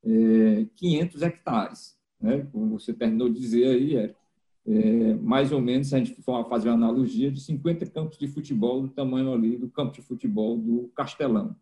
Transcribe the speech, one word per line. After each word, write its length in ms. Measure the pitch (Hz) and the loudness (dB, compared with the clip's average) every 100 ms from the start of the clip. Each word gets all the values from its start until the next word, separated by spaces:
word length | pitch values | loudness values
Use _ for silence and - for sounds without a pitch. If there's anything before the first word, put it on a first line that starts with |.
é, 600 | 113 113 113 113 110 107 110 | 2 4 6 6 6 4 0
quinhentos 480 | _ 180 151 175 143 | _ 0 0 -2 -2
hectares, 720 | 165 - - 117 95 - - _ _ _ | -4 -4 -4 -4 -4 -10 -20 _ _ _
né, 260 | 107 139 139 | -2 -2 -4
como 260 | 110 110 107 | -4 -4 -4
você 140 | - | -8
terminou 360 | 110 117 113 123 | -4 -2 0 0
de 120 | 117 | -2
dizer 260 | 123 117 131 | 0 2 4
aí, 300 | 127 143 139 | 4 2 0
é, 180 | 107 - _ _ _ _ 113 | -2 -8 _ _ _ _ 0
é, 480 | 110 107 117 110 | 2 4 4 2
mais 380 | 107 110 131 139 | 2 0 2 2
ou 80 | 143 | 0
menos, 280 | 120 131 139 | 0 0 0
se 60 | |
a 40 | 135 | 0
gente 220 | 117 - | 0 -6
for 260 | - 123 117 | -4 -4 -2
fazer 200 | 123 110 | -2 2
uma 60 | |
analogia, 560 | 117 117 123 123 110 139 | 2 2 2 0 0 -2
de 100 | 139 | -4
cinquenta 460 | - 147 170 165 - | -6 -4 -2 -2 -4
campos 320 | 156 156 - | -6 -8 -8
de 80 | 143 | -8
futebol 560 | 147 147 117 117 131 | -8 -4 -2 0 0
do 60 | 131 | -4
tamanho 440 | 139 135 131 131 | -4 -2 0 0
ali 240 | 123 113 120 | 0 0 0
do 120 | 123 | -6
campo 260 | - 127 | -4 -6
de 80 | - | -6
futebol 560 | - 120 123 104 107 117 | -12 -6 -4 -2 -2 -2
do 320 | 113 120 123 | 0 -2 -2
Castelão 600 | - 135 - 143 107 98 - | -8 -8 -4 0 0 -2 -10